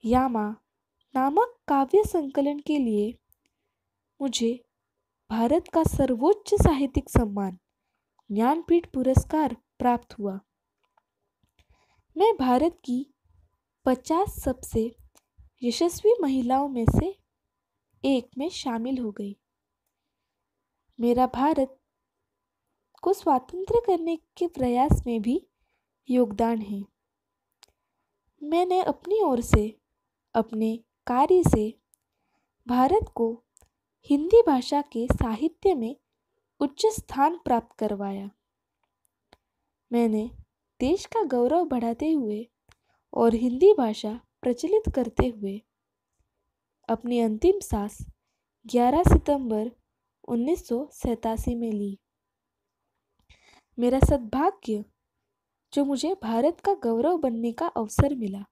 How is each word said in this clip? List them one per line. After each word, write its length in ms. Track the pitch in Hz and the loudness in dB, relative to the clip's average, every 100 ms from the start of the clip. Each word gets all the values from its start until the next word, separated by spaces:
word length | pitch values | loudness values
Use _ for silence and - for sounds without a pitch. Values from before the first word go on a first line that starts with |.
यामा 440 | 226 247 262 233 208 220 _ _ _ _ _ 262 | 2 2 2 -2 -4 -8 _ _ _ _ _ -2
नामक 380 | 262 311 480 - - | 0 2 0 -2 -2
काव्य 360 | 277 269 392 | 0 4 2
संकलन 560 | 415 359 285 277 277 294 | 2 -2 -2 -2 -2 -2
के 180 | - 302 | -4 -2
लिए 360 | 247 208 208 233 _ _ _ _ _ _ _ _ _ _ | 0 0 -2 -6 _ _ _ _ _ _ _ _ _ _
मुझे 300 | 277 226 226 247 _ _ _ _ _ _ _ | -6 -2 -2 -4 _ _ _ _ _ _ _
भारत 380 | 220 233 311 349 | -2 2 2 0
का 100 | 330 | 0
सर्वोच्च 680 | 320 - 269 240 285 415 - | 0 0 -2 2 2 0 0
साहित्यिक 560 | 415 - 285 277 269 - | 4 4 4 0 -4 0
सम्मान 480 | - 226 202 196 180 _ _ _ _ _ _ _ | 0 0 -4 -6 -8 _ _ _ _ _ _ _
ज्ञानपीठ 580 | 202 233 311 330 339 339 | -2 0 0 2 0 0
पुरस्कार 600 | 269 254 262 - 311 294 233 _ _ | -4 2 2 2 -2 -2 -4 _ _
प्राप्त 380 | 247 240 - - | -2 -2 -4 -10
हुआ। 200 | 202 190 _ _ _ _ _ _ _ _ _ _ _ _ _ _ _ _ _ - | -8 -8 _ _ _ _ _ _ _ _ _ _ _ _ _ _ _ _ _ 0
मैं 180 | 415 415 | 2 2
भारत 420 | 254 247 311 330 - | 2 2 2 -2 -6
की 200 | 247 277 _ _ _ _ _ _ _ - | -6 -6 _ _ _ _ _ _ _ -2
पचास 560 | 254 - 320 403 - | -2 0 -2 -2 -4
सबसे 480 | - 254 - 233 220 - _ _ _ _ - _ | -6 -6 -6 -4 -4 -8 _ _ _ _ -20 _
यशस्वी 520 | 240 233 349 339 415 480 | -6 -2 -2 0 2 2
महिलाओं 480 | 311 262 240 262 285 | 2 -2 0 0 -2
में 160 | 254 226 | 0 2
से 260 | - 349 392 _ _ _ _ _ _ _ _ | 2 -2 -8 _ _ _ _ _ _ _ _
एक 260 | 269 269 247 - | 0 0 -2 -10
में 120 | 294 | -8
शामिल 480 | - 269 233 233 262 | -8 -6 -6 -4 -6
हो 140 | 226 | -6
गई। 240 | 202 202 202 _ _ _ _ _ _ _ _ _ _ _ _ _ _ _ _ | -10 -12 -14 _ _ _ _ _ _ _ _ _ _ _ _ _ _ _ _
मेरा 260 | 240 240 247 | 0 2 0
भारत 520 | 240 277 311 269 - _ _ _ _ _ _ _ _ _ _ _ _ | 0 0 0 -2 -4 _ _ _ _ _ _ _ _ _ _ _ _
को 100 | - | -4
स्वतंत्र 680 | 392 - 269 262 359 381 453 466 | -2 0 0 -2 -12 -2 -2 2
करने 280 | 359 330 330 _ - | 0 0 -6 _ -6
के 100 | 349 | -6
प्रयास 540 | - 254 240 269 - - | -2 -2 0 2 0 0
में 140 | 233 | -4
भी 200 | 214 285 - _ _ _ _ _ _ | -2 -4 -6 _ _ _ _ _ _
योगदान 520 | 247 233 202 226 233 | 0 0 0 -2 -2
है। 200 | 202 202 202 _ _ _ _ _ _ _ _ _ _ _ _ _ _ _ | -6 -10 -12 _ _ _ _ _ _ _ _ _ _ _ _ _ _ _
मैंने 400 | 294 330 359 370 | -4 0 2 0
अपनी 380 | 359 285 - 427 | 0 -4 -2 0
ओर 200 | 370 247 | 2 0
से, 360 | 233 220 214 220 _ _ _ _ _ 233 | 0 0 -2 -8 _ _ _ _ _ -4
अपने 400 | 226 220 220 226 _ _ - | -2 -2 -2 -4 _ _ -6
कार्य 360 | 247 294 370 | 0 4 4
से 300 | 330 226 214 - _ _ _ _ _ _ _ _ - | 6 4 0 -8 _ _ _ _ _ _ _ _ -4
भारत 440 | 247 262 415 - - | 0 2 2 -2 -4
को 280 | 226 233 _ _ _ _ _ _ - | -4 -4 _ _ _ _ _ _ -2
हिंदी 340 | 285 311 440 | 0 6 6
भाषा 400 | 453 262 247 285 | 6 2 2 -2
के 240 | 285 233 240 | -2 -6 -2
साहित्य 640 | - 247 220 311 - 392 320 | -2 -2 -2 -4 0 0 0
में 200 | 226 285 _ _ _ _ _ _ | -4 -10 _ _ _ _ _ _
उच्च 260 | 285 - 440 | -6 0 -2
स्थान 460 | 440 - - 285 339 - | -2 -10 0 0 0 -2
प्राप्त 300 | 233 226 - | -2 -2 -8
करवाया। 500 | 214 202 202 196 196 _ _ _ _ _ _ _ _ _ _ _ _ _ _ _ _ | -6 -4 -8 -10 -12 _ _ _ _ _ _ _ _ _ _ _ _ _ _ _ _
मैंने 380 | 233 233 214 220 - - _ _ _ | 0 0 0 -4 -12 -20 _ _ _
देश 260 | 254 370 - | -2 -2 -2
का 180 | 453 | -4
गौरव 420 | 359 247 240 320 330 | -2 0 2 2 0
बढ़ाते 460 | 254 233 233 302 | -2 -4 -4 -2
हुए 340 | 311 226 208 233 _ _ _ _ _ _ | -2 -2 -6 -10 _ _ _ _ _ _
और 220 | - 233 226 | 0 2 2
हिंदी 380 | 247 247 370 | -2 4 6
भाषा 460 | 427 233 214 214 233 _ _ | 6 2 -4 -8 -10 _ _
प्रचलित 520 | 247 247 320 427 427 - | -4 -2 0 0 0 -2
करते 320 | 233 - 254 | -4 0 -2
हुए 320 | 220 202 196 _ _ _ _ _ _ _ _ _ _ _ _ - | 0 -10 -10 _ _ _ _ _ _ _ _ _ _ _ _ -6
अपनी 300 | 226 240 240 | -6 -2 0
अंतिम 400 | 226 214 349 403 | 0 2 2 2
सांस 360 | - 226 202 - - - _ _ _ _ 226 | 0 -6 -6 -10 -18 -18 _ _ _ _ -4
ग्यारह 380 | 240 240 285 | 0 2 4
सितंबर 680 | 359 339 - 285 254 214 220 - _ _ _ _ - | 6 6 4 -2 0 -4 -4 -10 _ _ _ _ -6
उन्नीस 400 | 233 247 349 - | -4 -2 -4 -2
सौ 200 | 240 294 | -6 -6
सैतासी 600 | - 269 226 226 220 - 240 | -8 -6 -4 -4 -6 -6 -6
में 160 | 233 | -4
ली। 260 | 214 202 196 _ _ _ _ _ _ _ _ _ _ _ _ _ - _ _ _ - | -4 -6 -10 _ _ _ _ _ _ _ _ _ _ _ _ _ -20 _ _ _ -2
मेरा 220 | 240 262 | 0 4
सद्भाग्य 840 | 254 285 226 254 330 392 - 214 214 _ _ _ _ _ _ _ _ | 4 2 0 0 0 -2 -6 -8 -8 _ _ _ _ _ _ _ _
जो 100 | - 277 | -2 0
मुझे 280 | 277 302 | 0 -4
भारत 460 | 381 226 226 277 330 | -4 -4 0 0 0
का 140 | - | -2
गौरव 440 | 403 240 226 285 349 | -2 -2 0 0 0
बनने 340 | 277 233 233 | -2 -2 -6
का 160 | 226 339 | -4 -6
अवसर 460 | - 220 - 285 285 | -4 -8 -2 -2 -2
मिला। 280 | 214 196 202 | -6 -8 -14